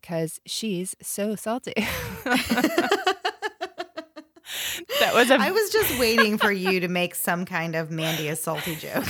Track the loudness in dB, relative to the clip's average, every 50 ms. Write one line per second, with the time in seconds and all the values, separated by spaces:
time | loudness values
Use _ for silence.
0 | -10 -6 -4 -2 -2 -4 -6 -8 _ -10 -8 -6 -4 -4 -4 -4 -4 -6 -8 -10
1 | -10 -8 -6 -4 -4 -4 -4 -4 -4 -4 -6 -6 -6 -6 -4 -2 -2 -2 -2 -4
2 | -6 -8 -8 -6 -2 0 0 2 2 2 2 2 2 2 0 0 -2 0 0 0
3 | 0 -2 -2 -2 -4 -6 -6 -6 -8 -10 -8 -8 -12 -10 -10 -12 -14 -12 -14 -16
4 | -16 -16 _ -20 -20 _ _ _ -16 -12 -10 -8 -6 -6 -6 -8 -6 -4 0 2
5 | 2 4 6 6 6 8 6 6 6 4 4 2 2 2 2 2 2 2 2 2
6 | 2 4 6 6 4 4 4 4 2 2 2 2 2 2 2 2 2 0 0 0
7 | 0 0 -2 -2 -2 0 0 0 -2 -2 -4 -4 -2 -2 -2 -2 -4 -4 -4 -2
8 | -2 -2 -2 -2 -2 -2 -4 -4 -4 -4 -4 -4 -4 -6 -6 -6 -6 -4 -4 -2
9 | -2 -2